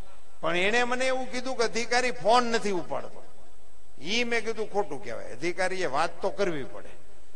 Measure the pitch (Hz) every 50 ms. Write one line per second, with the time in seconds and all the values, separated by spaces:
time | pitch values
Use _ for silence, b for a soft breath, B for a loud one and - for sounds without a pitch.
0 | - - - - - - - - - 160 170 175 185 202 226 240 247 240 247 247
1 | 254 262 262 262 254 226 240 254 233 262 254 233 233 208 180 226 233 - 240 247
2 | 254 247 226 - 156 202 233 247 247 233 226 220 - 208 196 175 151 - 139 123
3 | - - - - - - - - - - - - - - - - - - - -
4 | 127 170 214 240 247 233 240 233 208 220 220 220 214 - 180 202 202 196 151 120
5 | 101 120 113 104 95 92 107 120 147 175 175 180 185 180 190 185 180 147 127 143
6 | 165 170 170 - - 196 196 196 202 180 165 143 123 101 104 101 90 - - -
7 | - - - - - - -